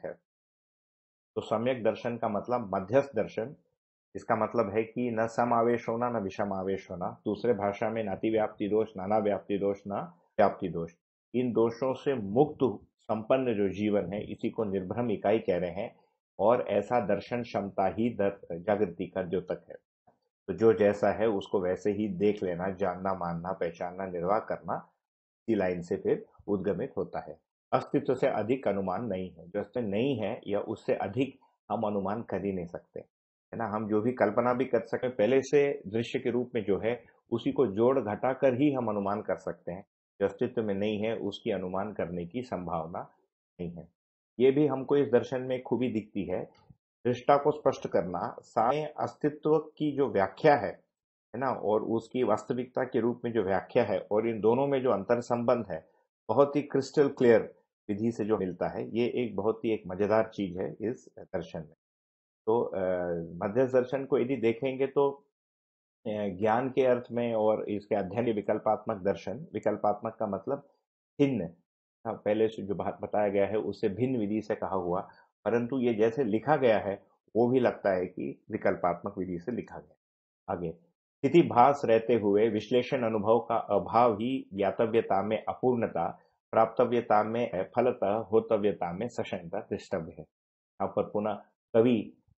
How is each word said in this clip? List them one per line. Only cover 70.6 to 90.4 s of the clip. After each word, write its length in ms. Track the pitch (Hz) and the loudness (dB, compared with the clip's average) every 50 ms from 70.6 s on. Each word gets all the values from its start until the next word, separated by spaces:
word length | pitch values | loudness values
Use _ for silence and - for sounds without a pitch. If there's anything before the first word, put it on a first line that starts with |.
| - _ _ _ _ _ _ _ _ _ _ - | -8 _ _ _ _ _ _ _ _ _ _ 2
भिन्न, 300 | 143 139 131 107 85 69 - _ _ _ _ _ _ _ _ _ _ | 2 2 2 -2 -4 -6 -10 _ _ _ _ _ _ _ _ _ _
हाँ, 80 | 117 104 | -8 -8
पहले 340 | - - 104 104 110 110 110 | -4 -2 0 2 2 2 0
से 160 | - - 101 | 0 -4 -6
जो 120 | 98 98 | -6 -6
बात 220 | 85 95 98 - - | -4 -4 -6 -6 -6
बताया 260 | 104 101 - 104 104 101 | -8 -4 -2 0 0 2
गया 180 | 98 101 98 | 2 2 2
है 100 | 92 104 | 2 0
उससे 340 | 107 - 107 98 - - 107 | -2 -2 -4 -4 -2 -2 -4
भिन्न 280 | 95 92 123 131 131 120 | -2 0 -2 0 0 -2
विधि 240 | 104 101 107 107 | -2 -2 -2 -4
से 140 | 104 - - | -2 -4 -4
कहा 200 | - 92 87 95 | -4 -4 -4 -2
हुआ, 340 | 95 87 87 87 95 101 - - - - _ _ _ _ | -2 -2 -2 -2 -2 -4 -6 -14 -20 -20 _ _ _ _
परंतु 340 | 104 110 117 120 120 135 135 | 0 0 0 0 0 -2 0
ये 140 | 120 120 113 | 0 0 2
जैसे 300 | 104 110 117 113 143 139 | 4 2 2 2 0 0
लिखा 320 | 104 101 110 - 135 156 | 0 0 0 2 2 2
गया 240 | 143 131 120 107 98 | 4 6 4 4 4
है 240 | 87 101 98 - - _ _ _ _ _ _ | 2 -2 -6 -6 -10 _ _ _ _ _ _
वो 120 | 104 120 120 | 2 2 4
भी 120 | 127 131 | 4 4
लगता 320 | 120 107 - - - 101 | 4 2 0 2 0 0
है 140 | 95 92 90 | 2 2 0
कि 380 | 92 - - - - - - _ - | -4 -6 -8 -8 -8 -8 -12 _ -8
विकल्पात्मक 640 | 107 101 - 101 95 85 - 87 85 85 - 101 - 101 | -8 -2 0 0 0 2 0 0 0 0 -4 -8 -8 -6
विधि 220 | 90 92 90 82 | -6 -6 -6 -6
से 120 | - - | -6 -6
लिखा 260 | 120 104 87 - - 82 | -6 -6 -8 -8 -14 -16
गया। 180 | - - _ _ _ _ _ _ _ _ _ _ _ - 95 | -18 -18 _ _ _ _ _ _ _ _ _ _ _ -6 -6
आगे, 180 | 87 87 82 | -4 -4 -6
स्थिति 720 | - - _ _ _ _ _ _ _ _ - 131 - 175 | -8 -10 _ _ _ _ _ _ _ _ -2 6 6 6
भास 400 | 151 113 110 120 123 139 139 - - | 6 8 6 8 8 8 6 4 4
रहते 280 | 113 113 113 113 - 123 | 4 4 4 6 4 2
हुए 360 | 110 101 104 98 104 110 117 | 4 4 4 4 4 4 4
विश्लेषण 540 | 104 107 104 - 127 123 123 - 147 131 120 | 2 0 -2 2 2 0 2 2 -2 0 0
अनुभव 360 | 110 113 107 98 110 113 120 | 0 0 0 4 4 4 4
का 160 | - - 117 | 4 2 -2
अभाव 580 | 110 - - 104 98 92 98 107 117 123 123 107 | -2 0 2 0 0 0 2 4 4 6 6 4
ही 360 | 98 113 127 135 135 135 - 95 | 2 -2 -4 -4 -4 -6 -8 -4
ज्ञातव्यता 680 | 98 98 95 95 - 120 110 107 113 104 - 98 98 | 0 0 0 2 2 0 2 2 0 2 2 0 0
में 220 | 98 104 110 - - - | 0 0 -2 -2 -2 -6
अपूर्णता, 720 | 87 - - 127 123 117 110 98 - 82 85 95 - - _ _ _ _ _ _ | -6 0 0 0 2 2 0 -2 -2 -2 -4 -4 -4 -8 _ _ _ _ _ _
प्राप्तव्यता 720 | - 110 113 110 - - 123 117 120 120 113 - 107 107 107 | 2 4 4 4 4 2 2 2 2 0 2 2 2 2 2
में 260 | 110 113 117 120 - - 90 95 - - | 2 0 -2 -2 -2 -2 -4 -4 -2 0
फलतः, 380 | 123 120 127 117 - 101 95 104 | 2 2 2 2 0 0 0 0
होतव्यता 800 | 113 110 92 107 110 110 - 113 104 101 104 95 - 87 85 85 | -2 -2 2 2 2 2 2 0 2 2 0 0 0 -4 -6 -4
में 140 | 92 113 120 | -6 -6 -6
सशंकता 520 | - - 107 - - 92 87 82 98 101 | -6 -6 -6 -6 -6 -8 -8 -8 -8 -10
द्रष्टव्य 520 | 107 - 107 95 - - - 92 80 87 | -8 -6 -8 -8 -6 -6 -6 -6 -6 -8
है। 120 | 85 - 80 - _ _ | -12 -16 -18 -20 _ _